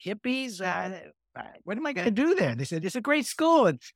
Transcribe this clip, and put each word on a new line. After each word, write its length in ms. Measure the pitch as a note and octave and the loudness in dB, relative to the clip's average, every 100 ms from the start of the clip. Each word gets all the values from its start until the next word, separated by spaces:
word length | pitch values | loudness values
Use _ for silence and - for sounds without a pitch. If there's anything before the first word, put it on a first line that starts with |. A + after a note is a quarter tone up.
hippies? 560 | F3+ G#3 B3 C4 C4 F#3 | -8 -6 -4 -4 -4 -6
Uh, 480 | F#3+ E3 F#3 F#3 D3+ - _ | -4 -2 -4 -8 -14 -20 _
uh, 80 | B2+ A2 - | -16 -16 -14
what 140 | - G#3+ | -10 -6
am 80 | D4+ | -4
I 80 | |
gonna 160 | C4 A#3 | -2 0
do 240 | G#3 D#4 | 2 2
there?" 200 | F4+ D3 | 2 2
They 100 | A#2+ | 0
said, 200 | C3+ E3 | -4 -4
"It's 120 | F3+ B3 | -4 -4
a 40 | |
great 240 | A3+ D4 | 0 0
school." 420 | A#3+ - D#4+ E4 G3+ | 0 0 4 6 6
And 140 | C3+ - | 2 -4